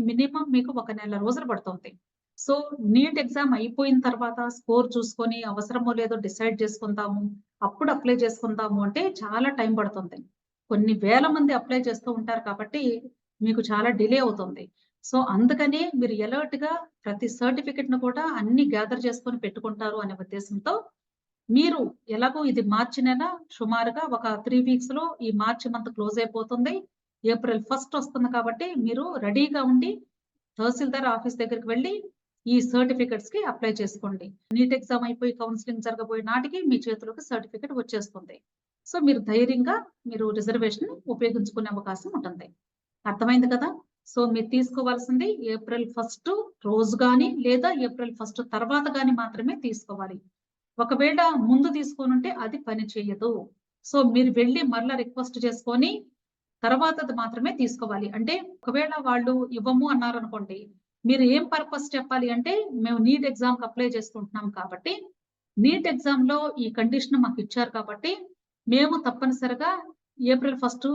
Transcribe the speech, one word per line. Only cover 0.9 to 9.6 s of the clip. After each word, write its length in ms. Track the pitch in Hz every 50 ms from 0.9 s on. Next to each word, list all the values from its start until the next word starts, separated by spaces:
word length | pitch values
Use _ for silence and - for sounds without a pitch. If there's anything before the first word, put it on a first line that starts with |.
| 214 214
నెల 140 | 208 208 208 202 202
రోజులు 220 | 226 247 302 311 247 220
పడుతుంది. 380 | 190 - 190 185 175 - - - _ _ _ _ _ _ _ _ - -
So 100 | - 277 294 294 294 285 277 220 208
నీట్ 260 | 214 247 285 320 294 294
ఎగ్జామ్ 280 | 269 240 - 285 285 269 247
అయిపోయిన 420 | 214 220 240 233 - 277 277 262 254 254
తర్వాత 340 | 247 240 220 240 233 233 240 240 240 240 -
స్కోర్ 280 | - - 226 240 247 247
చూసుకొని 460 | 226 240 226 226 - - 226 226 226 233 233 214
అవసరమో 420 | 202 208 208 214 247 247 240 240 233 226
లేదో 180 | 226 220 226 220 208
డిసైడ్ 280 | 196 202 - 226 226 220 220
చేసుకుందాము, 640 | 220 214 214 - 226 208 208 208 208 202 202 208 208 208 - - - _ _ - 208
అప్పుడు 240 | 196 - - 302 285 277
అప్లై 200 | - - 247 247 240
చేసుకుందాము 560 | 233 226 226 - - 226 214 208 220 214 202 202 202
అంటే 180 | 202 202 311 370 381 381 -
చాలా 300 | 214 202 214 233 262 277 277
టైమ్ 160 | 254